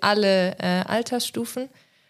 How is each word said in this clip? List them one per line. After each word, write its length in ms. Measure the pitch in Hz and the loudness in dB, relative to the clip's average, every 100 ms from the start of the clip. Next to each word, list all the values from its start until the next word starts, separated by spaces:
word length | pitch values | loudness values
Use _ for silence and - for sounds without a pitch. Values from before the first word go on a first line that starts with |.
alle, 560 | 202 208 196 190 185 - | 2 4 4 4 2 0
äh, 240 | 180 180 - | -2 0 0
Altersstufen 800 | 220 247 247 - 226 233 247 262 _ _ _ | -4 -2 -4 -4 -6 -6 -8 -10 _ _ _